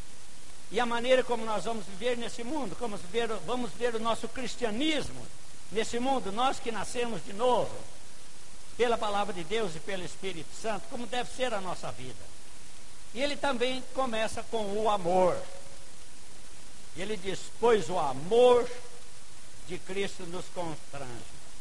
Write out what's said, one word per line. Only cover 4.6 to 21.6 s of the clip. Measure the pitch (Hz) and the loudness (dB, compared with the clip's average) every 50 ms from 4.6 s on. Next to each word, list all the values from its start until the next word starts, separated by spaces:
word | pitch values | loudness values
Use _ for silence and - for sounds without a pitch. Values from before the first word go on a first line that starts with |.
| 247 220 208 233 294 311 311 269 - - 127 127 123 - - - - - - - - - | -2 0 0 0 0 2 2 0 0 -2 -2 -4 -4 -4 -4 -4 -4 -4 -4 -4 -4 -2
nesse | 170 220 214 - 240 240 | 0 0 0 0 0 0
mundo, | 247 269 269 254 175 196 | 2 2 2 2 2 0
nós | 190 226 254 269 277 - | 0 2 2 2 2 0
que | - 240 | -2 -2
nascemos | 226 202 170 - - 247 240 233 220 165 - | -2 -2 -2 -2 -2 -2 0 0 -2 -2 -2
de | 233 208 | -2 -2
novo, | 202 247 254 240 202 143 101 - - - - - - - - - - - - - - - - - - - - - | 2 2 4 4 4 2 0 -2 -2 -2 -4 -4 -4 -4 -2 -2 -2 -2 -4 -4 -4 -4 -4 -4 -4 -4 -4 0
pela | - 226 247 226 | 2 2 2 2
palavra | - 226 208 202 202 202 196 208 | 2 2 2 2 2 2 0 0
de | 180 165 | -2 -2
Deus | 151 208 233 220 180 156 | 0 0 0 0 0 0
e | 160 | -2
pelo | - 202 196 185 175 | -2 -2 -2 -2 -2
Espírito | 151 - - 190 190 180 160 139 - - - | -2 -2 -2 -2 -2 -2 -2 -2 -2 -2 -2
Santo, | - 220 208 185 - - | 0 0 0 0 -2 -2
como | 269 247 240 | -2 -2 -2
deve | 214 254 247 240 247 | 0 0 0 0 0
ser | - - 254 247 226 | 0 0 0 0 2
a | 196 | 0
nossa | 185 180 156 - - 143 117 | 0 0 -2 -2 -2 -2 -2
vida. | - 127 127 117 - - - - - - - - - - - - - - - - - - - - | -2 -2 -4 -4 -4 -4 -4 -4 -4 -4 -4 -2 -2 -2 -2 -2 -2 -2 -4 -2 -2 -2 -2 0
E | 226 | 0
ele | 277 285 277 | 0 0 0
também | 269 - 285 262 226 240 254 262 262 254 - - | 0 0 0 2 2 2 0 0 0 -2 -2 0
começa | 262 262 247 220 220 226 208 - 233 220 | 0 0 0 0 0 0 0 0 -2 -2
com | - 233 226 208 196 202 | 0 0 0 0 0 0
o | 214 214 220 | 2 2 2
amor. | 208 202 175 170 180 185 185 175 151 - - - - - - - - - - - - - - - - - - - - - - - - - - - - - - - - | 2 2 2 4 4 6 6 4 4 2 0 -2 -2 -2 -2 -2 -2 -2 -2 -2 -2 -2 -2 -2 -2 -2 -2 -2 -2 -2 -2 -2 -2 -2 -2 -2 -2 -2 -2 -2 -2
E | 156 | -2
ele | 185 208 214 | -2 -2 -2
diz: | 196 - 196 175 - - - - | -2 -2 -2 -2 -2 -2 -2 0
"Pois | - 226 240 233 208 160 135 | 2 4 6 6 6 4 2
o | 180 | 0
amor | 180 156 139 131 135 151 180 226 233 247 247 247 240 233 - - - - - - - - - - - - - - - - - - - - | 2 2 0 0 0 0 4 6 8 10 10 8 8 6 2 -2 -2 -2 -2 -2 -2 -2 -2 -2 -2 -2 -2 -2 -2 -2 -2 -2 -2 -2
de | - 180 170 | -2 -2 -2
Cristo | - - 190 196 196 185 - - 185 | -2 -2 0 0 0 0 -2 -2 -2
nos | 170 170 180 - | -2 -2 -2 -2
constrange, | - - 185 175 165 151 - - - - 143 139 127 120 113 - - - - - - - - | -2 -2 -2 -2 -2 -2 -2 -2 -2 -2 -2 -2 -2 -2 -2 -2 -2 -2 -2 -2 -2 -2 -2